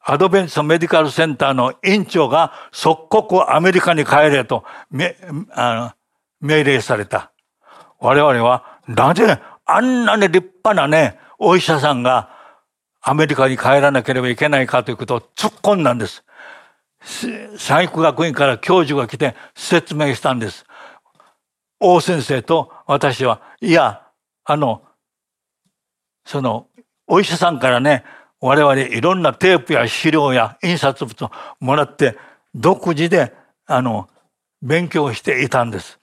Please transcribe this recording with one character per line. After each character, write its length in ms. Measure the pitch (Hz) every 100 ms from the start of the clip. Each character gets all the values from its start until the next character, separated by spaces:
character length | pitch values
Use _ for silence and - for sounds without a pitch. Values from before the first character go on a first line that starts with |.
| -
ア 100 | 143
ド 100 | 185
ベ 140 | 190
ン 40 | 175
チ 60 |
ス 20 | -
ト 60 |
メ 160 | 151 165
デ 80 | 165
ィ 20 |
カ 140 | 170
ル 80 | 151
セ 140 | 127
ン 120 | 160 135
タ 140 | 139
ー 20 |
の 220 | 131 127 -
院 220 | 170 208 185
長 220 | 170 139
が 240 | 147 160 - -
即 380 | - 156 160 -
刻 440 | 185 - 180 -
ア 80 | 139
メ 120 | 175
リ 80 | 185
カ 140 | 175
に 100 | 165
帰 260 | 143 143 151
れ 140 | 143
と、 200 | 117 120 - - -
め-、 260 | 135 175 175 180 147 -
あ 240 | - 120
の、 720 | 113 120 _ _ _ _ _ 143
命 180 | 156
令 160 | 139 131
さ 160 | - 117
れ 100 | 101
た。 260 | 104 - _ _ _ _ - - _
我 200 | 120 139
々 260 | 147 123
は、 360 | 117 123 - - -
な 280 | 113 127
ぜ 260 | 175 - 135 - -
あ 160 | - 175
ん 240 | 247 254
な 120 | 226 214
に 120 | 196
立 180 | 175 180
派 280 | _ 220
な 120 | 196 147
ね、 320 | 160 143 - _ _
お 180 | - 180
医 40 |
者 200 | 165 156
さ 120 | 147
ん 120 | 131
が 260 | 120 127 104 - - _ _ _ _ _
ア 140 | -
メ 120 | 151 156
リ 80 |
カ 140 | 135 135
に 100 | 131
帰 220 | - 139
ら 100 | 143
な 140 | 135
け 100 | 120
れ 60 | 127
ば 80 | 127
い 80 | 120
け 120 | 151
な 120 | 143
い 80 | 127
か 160 | 127
と 80 | 123
い 20 |
う 20 | 117
こ 100 | 113
と 100 | 123
を 40 |
突 280 | _ - 214
っ 40 |
込 220 | - - 196
ん 60 |
だ 100 | 147
ん 60 | 127
で 80 | 104
す。 180 | - _ - - - _ _ _ _
し-、 260 | - - 247 220 214 208
産 260 | - 147
育 160 | 180 160
学 280 | 160 143 165
院 40 |
か 140 | 139 143
ら 120 | 120
教 240 | - 180
授 180 | 147 143
が 80 | 117
来 100 | 123
て 160 | 151 - - -
説 400 | - 175 - 151
明 180 | 147
し 60 | 120
た 140 | 151
ん 40 | 127
で 100 | 107
す。 160 | - _ - - - _ _ _ _ _ _ _ _
王 200 | 190 180
先 220 | 165 170
生 200 | 123 131
と 280 | - 165 131 - -
私 380 | 139 143 120
は、 180 | 131 107 - -
い 120 | 226
や、 340 | 165 127 101 _ _ _ _
あ 120 | - 147
の、 280 | 139 107 _ _ _ _ _ _ _ _ _ _ _ _ _ _
そ 160 | - 143
の、 280 | 127 113 - _ _ _ -
お 120 | 175
医 40 |
者 120 | 202 170
さ 140 | 175
ん 80 | 147
か 120 | 127
ら 100 | 123
ね、 240 | 139 139 - - _ _
我 200 | 127 143
々 140 | 143 135
い 200 | 127 127
ろ 140 | 151
ん 80 | 190
な 100 | 160
テ 240 | 120 185 175
ー 40 |
プ 120 | -
や 160 | 147 117
資 220 | - 160
料 220 | 156 143
や 260 | 127 110 -
印 160 | 180 170
刷 280 | 139 131 127
物 180 | 113
を 60 | 127 - - -
も 160 | 127
ら 100 | 147
っ 120 | 143 -
て、 220 | 135 110 - _ _
独 360 | - 156 190 175
自 180 | 147 165
で、 240 | 175 127 _ _ _ _
あ 140 | 135
の、 280 | 127 110 - _ _ _ _ _
勉 260 | 123 160 175
強 260 | 165 143
し 60 | 110
て 220 | - 131
い 60 | 131
た 160 | 131
ん 60 | 117
で 100 | 101
す。 180 | - -